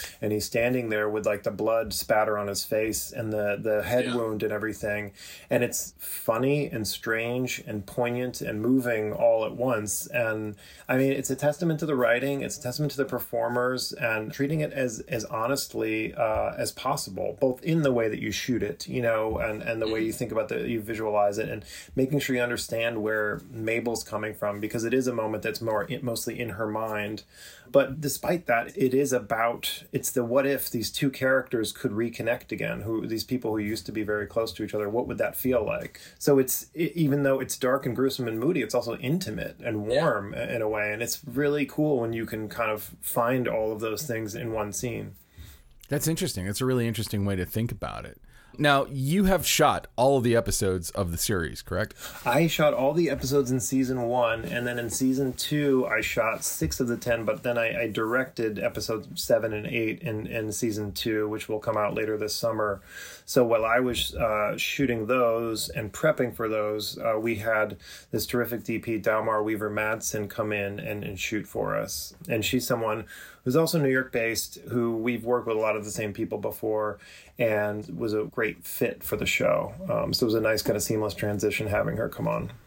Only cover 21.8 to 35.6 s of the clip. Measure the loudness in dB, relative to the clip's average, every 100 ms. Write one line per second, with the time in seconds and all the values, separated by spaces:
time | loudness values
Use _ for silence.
21.8 | -6 0 2 2 2 2 2 0 -2 -2
22.8 | 0 0 0 0 0 -2 -8 -6 -2 0
23.8 | 0 -2 -4 -4 -4 -4 -4 -2 -4 -2
24.8 | 0 2 2 0 -2 -2 -4 -4 -2 -2
25.8 | -2 -4 -4 -4 -4 -6 -6 -4 -2 -2
26.8 | -2 -2 -4 -6 -12 -20 -20 -20 2 4
27.8 | 4 2 -4 -2 -2 -2 2 0 0 0
28.8 | 2 4 2 0 0 0 0 0 -4 -8
29.8 | -4 -4 -2 -2 2 2 2 0 -2 -4
30.8 | -2 0 0 2 2 2 2 -2 -2 -2
31.8 | -4 -2 -2 -2 -2 -2 -2 -6 -4 -4
32.8 | -4 -4 -2 -4 -2 -2 0 -2 -2 -4
33.8 | -6 -6 -2 -2 -2 -2 -2 -4 -4 -4
34.8 | -2 -2 -2 -2 -2 -2 0 2